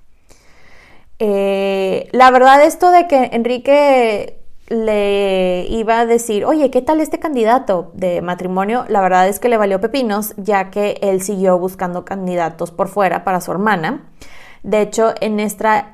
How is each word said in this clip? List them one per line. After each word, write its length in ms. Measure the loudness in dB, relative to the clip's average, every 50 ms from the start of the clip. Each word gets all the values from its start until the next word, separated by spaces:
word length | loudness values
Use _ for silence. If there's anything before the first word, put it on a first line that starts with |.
| -20 -20 -20 _ _ _ -20 -20 _ -20 -20 -20 -20 -20 -20 -20 -20 -20 -20 -20 -20 -20 -8 -4
Eh, 880 | -2 0 0 0 0 0 -2 -2 -2 -2 -2 -2 -2 -2 -2 -4 -6 -4
la 200 | 2 4 6 6
verdad, 340 | 8 8 8 8 8 8 6
esto 260 | 4 4 2 4 4
de 160 | 6 4 4 4
que 220 | 2 2 2 0
Enrique 1120 | -2 -2 -2 -2 -4 -4 0 2 4 4 4 4 4 4 4 2 0 -2 -6 -8 -12 -14 -14 -14 -16 -16 -10 -6
le 1000 | -4 -4 -2 0 0 0 0 0 0 0 0 0 0 0 0 0 0 -2 -4 -4
iba 300 | -6 -4 -2 0 0 0
a 80 | 2 2
decir, 360 | 2 0 0 -2 -2 -2 0
"Oye, 280 | 0 2 2 0 0
¿qué 100 | 0 -2
tal 180 | 0 0 0 0
este 200 | -2 -2 -4 -6
candidato 720 | -6 -4 -2 -2 0 2 2 0 0 -2 -4 -4 -4 -8 -10
de 300 | -6 -4 -4 -2 -4 -4
matrimonio?", 600 | -6 -6 -6 -6 -4 -4 -4 -2 -2 -2 -4 -4 -2
la 120 | 0 0
verdad 280 | 2 2 2 2 2 2
es 120 | 0 -2
que 80 | -2 0
le 100 | 0 0
valió 220 | 2 0 0 -2
pepinos, 540 | -2 -2 -2 -2 -2 -2 -2 -4 -4 -6 -10 -8
ya 340 | -4 -2 0 0 -2 -2
que 260 | -4 -4 -2 -2 -2 -2 -2
él 180 | -2 0 -2
siguió 380 | -2 -4 -4 0 2 2 2 2
buscando 440 | 0 -4 -6 -6 -6 -6 -6 -8 -8
candidatos 680 | -8 -10 -8 -6 -4 -4 -2 -4 -4 -4 -8 -10 -10
por 160 | -6 -6 -6 -4
fuera 360 | -2 0 0 0 0 -2 -2
para 180 | -4 -4 -4
su 100 | -4 -6
hermana. 580 | -6 -2 -2 0 -2 -2 -2 -4 -6 -8 -12 -18 -20 -20 -20 -20 -20 -20 -20 -20 -20 -16 -6
De 180 | -2 -2 0
hecho, 320 | 0 -2 0 0 0 0 0 -2
en 180 | -4 -4 -2 -2
esta, 540 | -4 -4 -4 -4 -2 0 0 0 -2 -6